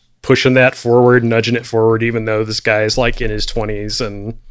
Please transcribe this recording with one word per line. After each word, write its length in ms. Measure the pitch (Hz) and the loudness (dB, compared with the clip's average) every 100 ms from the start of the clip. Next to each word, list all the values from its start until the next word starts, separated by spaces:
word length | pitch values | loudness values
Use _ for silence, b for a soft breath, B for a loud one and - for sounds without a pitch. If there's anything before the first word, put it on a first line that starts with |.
| _ _ | _ _
pushing 320 | - 127 135 | 0 2 2
that 220 | 127 127 - | 4 2 0
forward, 480 | 120 120 123 123 | 2 4 6 6
nudging 320 | 117 113 110 117 | 4 0 0 -2
it 100 | 120 | -2
forward, 380 | 117 113 113 | 0 2 2
even 220 | 117 117 110 | 0 -4 -4
though 180 | 107 110 | -4 -4
this 140 | 107 | -4
guy 220 | - 107 | -2 0
is, 140 | 107 - | 0 0
like, 220 | 120 - | -2 -2
in 100 | 113 | -4
his 140 | 107 104 | -4 -4
twenties 540 | - 107 104 104 - | -4 -4 -6 -6 -6
and 360 | 117 101 104 113 - | -8 -8 -10 -12 -16